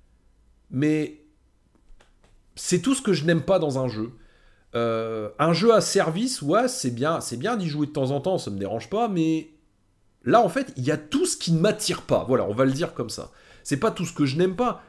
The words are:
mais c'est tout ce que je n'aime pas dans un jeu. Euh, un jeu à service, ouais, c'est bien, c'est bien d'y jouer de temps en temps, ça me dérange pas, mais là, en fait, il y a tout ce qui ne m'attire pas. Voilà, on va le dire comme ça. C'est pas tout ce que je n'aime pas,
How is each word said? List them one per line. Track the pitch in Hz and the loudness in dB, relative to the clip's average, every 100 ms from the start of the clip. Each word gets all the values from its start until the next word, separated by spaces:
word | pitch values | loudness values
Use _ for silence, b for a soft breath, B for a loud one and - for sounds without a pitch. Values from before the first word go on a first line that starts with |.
| _ _ _ _ _ _ _ | _ _ _ _ _ _ _
mais | 127 151 156 151 - _ _ _ _ _ _ _ - _ _ _ _ _ - | -2 0 0 -2 -8 _ _ _ _ _ _ _ -20 _ _ _ _ _ -12
c'est | - 180 | -2 0
tout | 170 262 | 0 0
ce | |
que | - | 0
je | 180 | 0
n'aime | 156 165 | 2 2
pas | - 190 | 2 2
dans | 160 135 | 2 0
un | 131 | -2
jeu. | 107 113 - b b b b b | -4 -8 -10 b b b b b
Euh, | 117 117 113 113 113 104 - | -2 0 -2 -4 -6 -8 -2
un | 156 | 0
jeu | 170 220 | 4 6
à | 214 | 6
service, | - 196 165 160 254 - | 4 2 2 0 -4 -4
ouais, | 143 196 254 | 0 2 2
c'est | - 131 | -2 -4
bien, | 117 143 160 | -2 -2 -2
c'est | - 117 | -4 -6
bien | 170 240 | -4 -4
d'y | 170 | -4
jouer | 147 147 | -2 -2
de | |
temps | 151 131 | -2 -2
en | 139 | -2
temps, | 156 185 | -2 -2
ça | - | -4
me | 98 | -6
dérange | 98 113 - | -4 -6 -4
pas, | 202 233 | -2 0
mais | 185 160 160 160 _ _ _ _ _ _ _ | 0 0 0 -4 _ _ _ _ _ _ _
là, | - 202 | 4 4
en | 214 | 6
fait, | 175 - - | 0 -4 -4
il | |
y | 127 | -2
a | 151 | -2
tout | - 277 359 | -2 0 0
ce | - | -2
qui | - | 0
ne | 165 | 2
m'attire | 196 208 - 160 | 2 2 -2 -6
pas. | - 110 85 | 0 0 2
Voilà, | 123 | 2
on | 95 | 2
va | 107 | 2
le | 135 | 2
dire | 135 165 | 2 -4
comme | - 113 | -6 -8
ça. | - - b b b | -8 -14 b b b
C'est | - 139 | -6 0
pas | 220 | 0
tout | - | -2
ce | 170 | -6
que | - 143 | -2 0
je | 139 | 2
n'aime | 185 185 | 0 0
pas, | 247 - | -2 -2